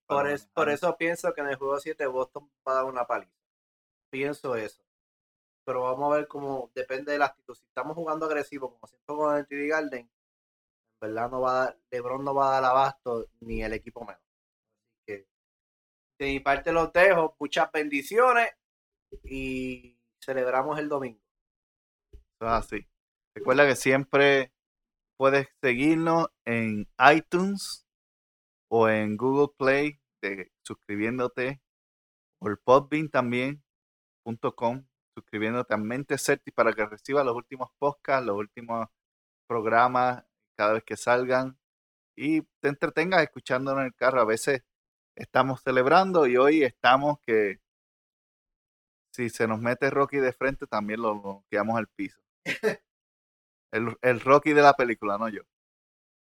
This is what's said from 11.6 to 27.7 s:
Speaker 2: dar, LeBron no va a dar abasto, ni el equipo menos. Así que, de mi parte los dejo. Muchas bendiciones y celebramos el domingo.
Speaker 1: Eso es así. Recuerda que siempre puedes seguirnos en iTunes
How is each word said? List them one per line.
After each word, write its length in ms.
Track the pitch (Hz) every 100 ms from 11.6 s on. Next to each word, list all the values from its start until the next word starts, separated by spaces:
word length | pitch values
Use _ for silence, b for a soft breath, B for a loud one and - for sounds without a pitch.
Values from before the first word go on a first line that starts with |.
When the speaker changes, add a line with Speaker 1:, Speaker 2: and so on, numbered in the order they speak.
| 127
Speaker 2:
dar, 120 | - _
LeBron 340 | 123 123 131
no 100 | 139
va 140 | 139 135
a 120 | 135
dar 100 | 127
abasto, 580 | 127 135 - 127 117 110 _
ni 220 | 113 113
el 120 | 110
equipo 260 | 110 120 117
menos. 220 | 110 92
Así 840 | _ _ _ _ _ _ _ _ -
que, 220 | 101 - _ _ _ _ _ _ _ _ -
de 80 | 139
mi 80 | 139
parte 320 | 139 139 170
los 180 | 165 160
dejo. 460 | 175 190 175 160 -
Muchas 320 | 143 175 156
bendiciones 800 | 156 147 143 135 208 254 233 220 - _ _ _ _ _ -
y 760 | - 135 131 131 127 127 123 _ _ _
celebramos 540 | - 131 127 131 139 151
el 100 | 151
domingo. 320 | 143 127 110 _ _ _ _ _ _ _ _ _
Speaker 1:
Eso 320 | - _ _ 113
es 20 |
así. 400 | 113 - 107 - _ _ _ _
Recuerda 320 | - 104 131 147
que 100 | 123
siempre 760 | 131 135 139 139 139 139 127 _ _ _ _ _ _ -
puedes 300 | 135 139 135 _
seguirnos 680 | 135 120 147 165 165 165 160 -
en 420 | - 117 113 107 101 - 131
iTunes 720 | 160 - 175 190 196 -